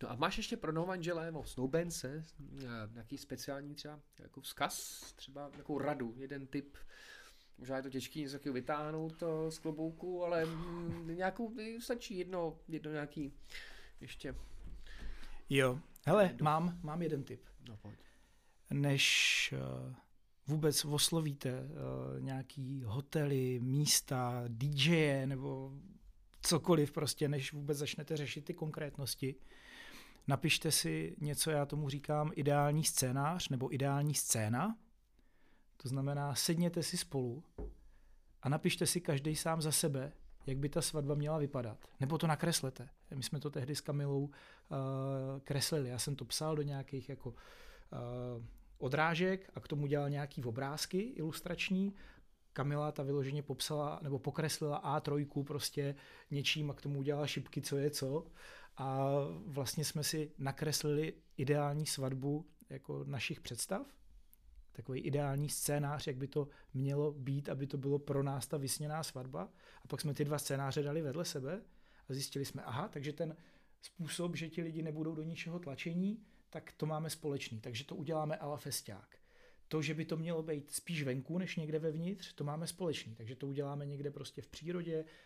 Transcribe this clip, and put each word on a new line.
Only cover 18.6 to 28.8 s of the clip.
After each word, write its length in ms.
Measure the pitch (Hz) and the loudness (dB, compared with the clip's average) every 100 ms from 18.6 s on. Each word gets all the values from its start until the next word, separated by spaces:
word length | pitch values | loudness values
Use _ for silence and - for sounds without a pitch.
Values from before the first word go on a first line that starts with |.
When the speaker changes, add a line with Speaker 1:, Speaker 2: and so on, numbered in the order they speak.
| - | -2
Speaker 2:
Než, 840 | 143 143 135 - - - - - 135 | 2 4 6 6 6 6 4 2 -2
eh, 380 | 131 131 131 131 - - _ _ - | -4 -4 -8 -10 -16 -20 _ _ -2
vůbec 380 | 151 151 143 151 | 2 4 4 2
oslovíte, 640 | 147 - 165 156 139 135 | 4 4 4 0 -2 -2
eh, 720 | 127 131 143 131 131 131 135 | -4 -6 -6 -6 -4 -4 -4
nějaký 640 | 131 131 - - 131 135 | -4 -6 -6 -8 -6 -4
hotely, 760 | 117 120 139 160 143 135 127 123 | -2 -4 0 2 4 4 2 2
místa, 840 | 127 139 147 - - 131 123 123 120 | 2 4 6 6 4 0 2 0 -2
D 200 | 113 143 143 | 0 2 6
J 500 | 147 170 151 135 135 | 8 8 8 6 2
nebo 460 | 135 139 135 135 139 - - - - - - | 0 -2 -4 -6 -10 -14 -18 -20 -20 -20 -2
cokoliv 500 | - 165 - 160 147 | 4 6 8 8 6
prostě, 360 | - 151 - 147 | 2 0 2 2
než 260 | 143 135 | 2 0
vůbec 240 | 147 143 143 | -2 0 0
začnete 400 | 147 - 147 156 | 0 -4 -2 -2
řešit 280 | 143 - 147 | -2 -4 -4
ty 80 | |
konkrétnosti, 800 | 147 156 147 | -4 -2 -2